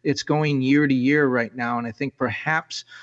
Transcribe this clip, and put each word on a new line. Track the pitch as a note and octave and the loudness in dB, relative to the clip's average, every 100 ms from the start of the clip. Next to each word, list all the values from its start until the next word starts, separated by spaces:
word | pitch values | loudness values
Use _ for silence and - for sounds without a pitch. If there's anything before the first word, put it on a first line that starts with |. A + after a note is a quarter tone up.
It's | D3+ C#3 | -4 -2
going | - D3+ D3+ C#3 | 0 0 2 0
year | C3 C#3+ D3 | 2 4 4
to | |
year | C3 C3 D3+ C#3 | 2 4 4 2
right | B2 A2+ | 2 -2
now, | B2 A#2+ A#2+ | -4 -4 -4
and | A#2 | -6
I | |
think | - C#3 - | -6 -8 -4
perhaps, | B2+ - D3+ D#3+ - - - - | -4 -4 -2 -2 -4 -14 -14 -20